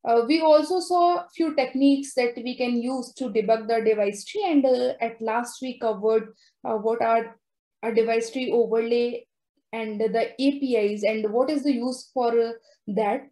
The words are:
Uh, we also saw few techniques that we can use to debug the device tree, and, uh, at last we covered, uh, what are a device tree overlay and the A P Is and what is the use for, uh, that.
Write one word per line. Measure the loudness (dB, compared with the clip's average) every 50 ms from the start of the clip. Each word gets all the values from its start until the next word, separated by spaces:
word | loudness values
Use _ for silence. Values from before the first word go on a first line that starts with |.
| _
Uh, | 2 2 2 4
we | 2 2 2
also | 6 6 6 6 6 4 -2 -2
saw | 0 0 2 4 4 4 2 0 -4 -10 _
few | -2 -2 0 0
techniques | 0 -2 0 0 2 4 4 4 2 0 -4 -2
that | -2 -2 0 -2
we | -4 -8 -8 -4
can | -4 -2 -2 -2 -2
use | -2 -2 -4 -6 -6 -10 -10
to | -8 -8
debug | -2 -2 -2 2 2 0 0 2
the | -2 -2 0 2
device | 2 2 2 0 -2 -2 -6 -12
tree, | -10 -6 -4 -2
and, | 2 2 2 4
uh, | 4 2 2 0 -2 -2 -4
at | -6 -6 -6 -6
last | -6 -4 -2 -4 -4 -6 -10 -10
we | -10 -10 -8
covered, | -4 -4 -4 -4 0 0 2 2 2 0 -2 -16 _ _ _ _ _ -8
uh, | -6 -6
what | -2 -2 -2 -2 0
are | 0 2 2 0 0 -2 -12 _ _ _ _ _ _ _ _ _ -6
a | -2 0
device | 2 2 2 0 0 -2 -4
tree | -6 -6 -4 0
overlay | 2 2 2 2 2 0 2 2 2 2 0 0 -4 -8 -14 _ _ _ _ _ _ _ _ _ -10
and | -8 -8 -8 -4 -2
the | -2 0 0 0 -2 -2 -4 0
A | 0 0 0 0
P | -2 0 0
Is | 2 2 0 -2 0 0
and | 0 0 0 -2 -2
what | 0 0 0 2
is | 0 -2 0
the | 0 0
use | 0 -2 -4 -6 -8 -12 _ _
for, | 0 0 2 2 2
uh, | 0 0 -4 -12 _ _ _ _ _
that. | -6 -2 -2 0 0 -2 -4 -6 -14